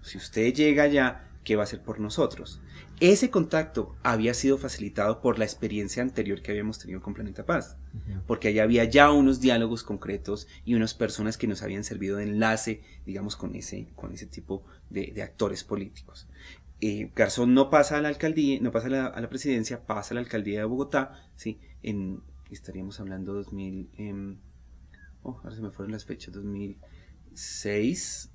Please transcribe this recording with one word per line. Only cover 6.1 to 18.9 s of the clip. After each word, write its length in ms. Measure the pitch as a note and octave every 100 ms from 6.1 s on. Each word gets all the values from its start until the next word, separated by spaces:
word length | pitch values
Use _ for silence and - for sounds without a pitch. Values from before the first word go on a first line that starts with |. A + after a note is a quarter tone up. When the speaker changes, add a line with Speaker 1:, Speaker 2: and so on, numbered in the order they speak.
| C3 G2+ G2
Speaker 1:
que 100 | -
habíamos 280 | G#2 G#2+ A2
tenido 220 | - F#2
con 120 | G2+
Planeta 320 | G2+ G#2+ - -
Paz, 300 | E3 - - -
Speaker 2:
Ujú. 280 | - - F#2+ -
Speaker 1:
porque 220 | A2+ A2
allá 160 | G#2+
había 220 | A2 A#2 A2+
ya 260 | C3+ D3
unos 300 | D3 C3+ C3
diálogos 420 | B2+ A#2 A2+ A#2
concretos 640 | - G2+ G2+ G2 - G#2+ - -
y 120 | - A#2
unas 180 | A2
personas 440 | - A2 - G#2+ A#2
que 100 | A2+
nos 140 | G2
habían 220 | G2+ G2
servido 320 | G#2+ G2+ F#2+ G2+
de 80 |
enlace, 580 | G#2 G#2 A2 A2 - G#2+ - - -
digamos, 300 | G2 G2+ -
con 200 | F#2 F2
ese, 340 | - G2 A2 -
con 180 | G2
ese 120 | F#2 -
tipo 380 | - - F#2+ - - -
de, 220 | - F#2+
de 80 | G#2
actores 440 | - - G#2 - -
políticos. 640 | G2+ G2 - - - - - - - - -
Eh, 320 | G#2+ G#2 A2
Garzón 400 | - G#2 A2 B2
no 160 | B2+ C3+
pasa 280 | D3+ C#3+ D3+
a 40 |
la 60 | D3
alcaldía, 520 | C#3+ D#3+ D#3 C#3+ C3+
no 100 | B2
pasa 160 | A2+
a 40 | B2